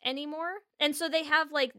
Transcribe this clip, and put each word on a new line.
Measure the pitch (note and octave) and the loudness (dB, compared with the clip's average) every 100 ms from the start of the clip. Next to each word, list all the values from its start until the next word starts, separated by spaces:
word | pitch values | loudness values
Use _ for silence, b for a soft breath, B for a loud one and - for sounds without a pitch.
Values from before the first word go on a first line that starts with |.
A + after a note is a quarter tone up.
anymore. | B3 C4+ D4 D#4 E4+ G4 - - | -6 -4 -6 -6 -6 -6 -12 -2
And | D4 | 0
so | - E4 | 0 0
they | D#4+ | 0
have, | D4+ D4+ D#4 | 2 2 2
like, | D4+ C4+ | 0 0